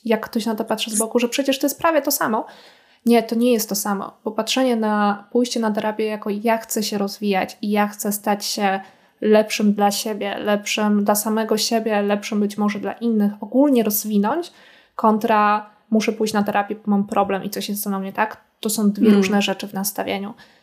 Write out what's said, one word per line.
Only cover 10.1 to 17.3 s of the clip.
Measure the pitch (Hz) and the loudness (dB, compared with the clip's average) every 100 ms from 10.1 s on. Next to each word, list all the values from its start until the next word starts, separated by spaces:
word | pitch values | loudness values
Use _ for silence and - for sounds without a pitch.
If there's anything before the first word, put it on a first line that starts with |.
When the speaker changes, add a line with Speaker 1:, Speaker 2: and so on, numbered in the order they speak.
| 208 202 - | -4 -6 -4
Speaker 1:
lepszym | 208 208 208 - 214 208 | -2 -2 -2 -2 2 2
dla | 202 208 | 2 0
samego | 220 214 214 214 | 0 -2 0 0
siebie, | - 226 226 208 | 0 0 0 0
lepszym | 202 202 - 208 | 0 -2 -2 -2
być | 202 208 | -2 0
może | 208 202 | -2 -2
dla | 196 | -6
innych, | - 233 220 202 - | -4 -2 2 0 -2
ogólnie | 208 254 294 247 | 0 4 4 4
rozwinąć, | 214 208 214 208 208 311 339 - - - _ - | 2 -2 0 2 2 0 -6 -12 -20 -20 _ 0
kontra | 220 220 226 214 208 208 - _ - | 2 2 2 4 4 0 -4 _ -2
muszę | 220 214 | 0 0
pójść | 214 214 | 0 0
na | 214 | 0
terapię, | 208 202 202 208 | 0 0 -2 -4
bo | - | 0
mam | 202 202 | 0 2
problem | 202 196 | 0 0